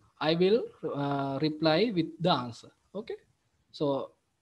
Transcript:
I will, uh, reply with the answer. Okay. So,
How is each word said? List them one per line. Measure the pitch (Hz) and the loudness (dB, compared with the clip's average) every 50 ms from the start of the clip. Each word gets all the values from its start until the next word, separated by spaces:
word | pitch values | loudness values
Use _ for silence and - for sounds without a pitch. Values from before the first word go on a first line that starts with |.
| _ _ _ - | _ _ _ -2
I | 139 156 165 | 0 0 2
will, | 170 180 190 214 254 403 466 - - - 151 117 | 4 4 4 4 4 2 -2 -8 -10 -8 -6 -4
uh, | 139 139 143 143 139 139 139 135 135 | -2 -2 -2 -2 -2 -2 -4 -2 -2
reply | 156 156 156 151 165 160 156 170 214 247 202 | -2 -2 -2 0 2 2 4 4 2 2 0
with | 175 151 - - - | 0 -2 -2 -4 -2
the | 165 180 | 0 0
answer. | 165 131 123 120 113 - - - - _ _ _ - | 2 0 -2 -6 -12 -14 -18 -20 -20 _ _ _ -12
Okay. | 190 226 - 392 427 _ _ _ _ _ _ _ _ _ _ | -10 -10 -10 -12 -12 _ _ _ _ _ _ _ _ _ _
So, | - - 160 143 139 135 104 - - _ _ _ _ _ | -6 -2 0 0 0 -2 -4 -8 -12 _ _ _ _ _